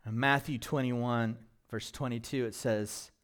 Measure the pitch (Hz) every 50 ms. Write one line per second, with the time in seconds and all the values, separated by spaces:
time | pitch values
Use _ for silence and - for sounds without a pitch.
0 | _ 110 110 117 135 139 139 143 - - 143 - - - 151 139 131 123 123 120
1 | 120 123 120 117 117 110 113 - - - _ _ _ _ - 110 - - - -
2 | 131 127 120 117 117 - - 135 123 113 104 - - 123 110 107 107 101 - -
3 | - - _ _